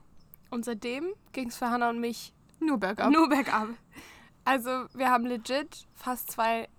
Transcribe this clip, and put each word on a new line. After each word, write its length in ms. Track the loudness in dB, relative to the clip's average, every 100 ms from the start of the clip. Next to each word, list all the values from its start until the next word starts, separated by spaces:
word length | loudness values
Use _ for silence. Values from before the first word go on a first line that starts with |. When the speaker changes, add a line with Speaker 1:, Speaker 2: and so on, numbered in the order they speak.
| -16 -20 -20 -20 -10
Speaker 1:
Und 140 | -6
seitdem 420 | -4 -6 -6 -4 -6 -8 _
ging's 240 | -8 -6 -4
für 140 | -2
Hannah 200 | 0 0
und 100 | 0
mich 320 | -4 -6 -12 _ -16 -2
Speaker 2:
Nur 180 | 0 2
bergab. 320 | 0 2 6
Speaker 1:
nur 180 | 6 6
bergab. 400 | 4 2 0 -2 -8 _ -20 -20 -20 -20 _
Also, 420 | 0 0 0 -4 -4
wir 160 | 0 2
haben 140 | 4 2
legit 600 | -4 -2 -2 -4 -12 -20
fast 360 | -10 -6 -6 -6
zwei 380 | -2 0 0 -4